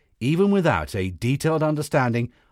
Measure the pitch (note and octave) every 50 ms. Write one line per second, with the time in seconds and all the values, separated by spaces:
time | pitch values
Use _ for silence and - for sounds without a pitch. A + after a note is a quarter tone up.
0 | _ _ _ - A2+ C3 D#3+ E3 G3 G3+ G3+ G3 E3 D#3+ A2+ E2+ D2+ - - G#2
1 | F#2 F#2+ F2+ D#2+ A#2 A#2+ C#3 C#3+ - D#3+ D#3+ D#3 D#3 D#3 D#3 D3 D3 - - D3
2 | B2+ B2 - A#2+ A#2 A#2+ - _ _ _